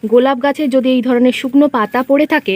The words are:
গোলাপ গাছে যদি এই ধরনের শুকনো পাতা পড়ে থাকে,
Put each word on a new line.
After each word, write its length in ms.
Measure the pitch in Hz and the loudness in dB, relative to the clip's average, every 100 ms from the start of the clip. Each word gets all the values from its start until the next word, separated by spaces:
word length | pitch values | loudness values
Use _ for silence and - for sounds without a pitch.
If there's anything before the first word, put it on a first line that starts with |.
| 220 | 0
গোলাপ 320 | 233 254 269 | 2 2 0
গাছে 200 | 277 277 302 | -2 -2 -2
যদি 220 | 262 254 | 0 0
এই 120 | 254 | 0
ধরনের 340 | 240 240 254 247 | 0 0 0 0
শুকনো 280 | 269 269 294 | -2 2 2
পাতা 320 | 247 208 254 | 0 -2 -4
পড়ে 220 | 254 277 302 | 0 0 2
থাকে, 280 | 302 - | -2 -2